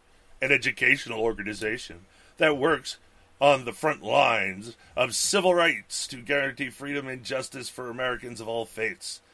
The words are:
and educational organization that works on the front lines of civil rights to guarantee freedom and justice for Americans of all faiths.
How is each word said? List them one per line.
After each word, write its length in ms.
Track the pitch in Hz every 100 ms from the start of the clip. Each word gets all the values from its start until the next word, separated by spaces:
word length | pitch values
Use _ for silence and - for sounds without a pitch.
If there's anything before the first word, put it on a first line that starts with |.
| _ - - -
and 120 | 131
educational 640 | 139 131 - 127 139 - 113
organization 840 | 113 107 101 104 107 107 - 87 92 - - -
that 200 | 160 143
works 400 | 147 143 - - _ - _ -
on 240 | 143 135 120
the 80 |
front 280 | 104 156 -
lines 760 | 104 135 131 113 95 95 117 - - -
of 200 | 127 -
civil 380 | - 202 185
rights 540 | 175 165 117 - - -
to 100 | 127
guarantee 520 | 117 143 135 120 135
freedom 400 | - 143 143 135
and 160 | 127 123
justice 420 | 131 131 131 117
for 220 | - 123
Americans 500 | 120 127 120 123 113
of 80 | 113
all 180 | 117 113
faiths. 540 | - 110 90 - - _